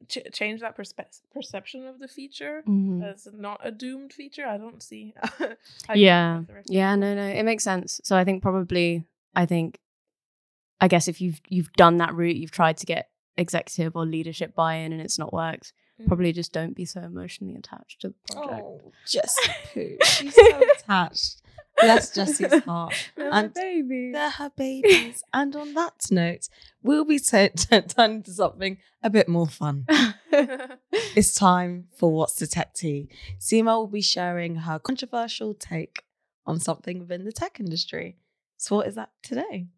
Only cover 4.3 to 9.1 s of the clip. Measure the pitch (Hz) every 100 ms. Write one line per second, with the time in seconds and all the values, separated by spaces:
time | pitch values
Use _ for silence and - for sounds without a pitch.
4.3 | 294 262 208 220 233 - 214 214 - -
5.3 | - 311 226 _ - - 208 196 175 170
6.3 | 165 165 202 - 190 190 202 202 202 196
7.3 | 196 220 220 208 185 - - - 185 180
8.3 | 185 196 190 180 180 170 170 -